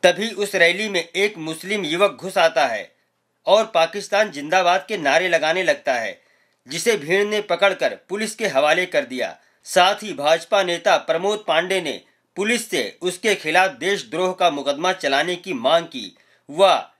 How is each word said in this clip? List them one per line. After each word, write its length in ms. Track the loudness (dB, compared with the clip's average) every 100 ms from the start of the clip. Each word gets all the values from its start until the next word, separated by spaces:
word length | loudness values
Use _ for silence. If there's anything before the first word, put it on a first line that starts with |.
तभी 260 | 4 2 -4
उस 260 | -4 -4 2
रैली 340 | 2 2 -2
में 200 | -4 -4 -2
एक 220 | -2 -2
मुस्लिम 480 | -10 -10 -6 -4 -2
युवक 320 | 0 0 0
घुस 160 | -6 2
आता 280 | 2 4 0
है 260 | -2 -8 _ _ _ _ _ 2
और 200 | 2 4
पाकिस्तान 680 | 0 0 -2 -4 0 0
जिंदाबाद 540 | -4 -2 2 2 0 -2
के 100 | -4
नारे 320 | 2 2 2
लगाने 340 | 2 2 2
लगता 300 | 0 0 0
है, 280 | -2 -2 -8 _ _ _ _ -12
जिसे 300 | -4 0 -2
भीड़ 300 | 0 0 2
ने 140 | -2
पकड़कर 560 | -2 2 2 2 -2 -4 _
पुलिस 260 | -6 -6 -4
के 120 | -2
हवाले 380 | 2 4 2 2
कर 160 | -2
दिया। 340 | -4 -6 -6 -8 _ _
साथ 320 | -2 4 4 2
ही 180 | -6
भाजपा 500 | -4 0 0 2 0
नेता 340 | 0 -2 2 0
प्रमोद 460 | 0 -2 -2 -4 0
पांडे 340 | -2 0 -2
ने 200 | -4 -10 _ _ _ -6
पुलिस 340 | -2 -2 -2
से 280 | -4 -4 -4
उसके 340 | -6 -4 -2 -2
खिलाफ 360 | 0 2 0
देशद्रोह 600 | -2 -4 -4 -6 -4 -4
का 160 | 0 0
मुकदमा 440 | 0 -4 -2 -2
चलाने 420 | -2 0 0 0 -4
की 180 | -6
मांग 320 | -4 2 2 0
की 320 | -12 -14 _ _ _ _
व 320 | 2 4 4 -2 _